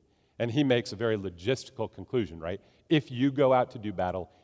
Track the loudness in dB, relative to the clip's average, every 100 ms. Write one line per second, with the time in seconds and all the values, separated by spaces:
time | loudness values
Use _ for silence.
0 | _ _ _ -6 -2 2 4 4 0 -2
1 | 0 0 -4 -6 -2 -2 -4 -8 -8 -10
2 | -4 -2 -2 -6 -8 -8 _ _ 0 0
3 | 0 0 0 4 4 4 2 -4 -8 -4
4 | -2 -4 -8 _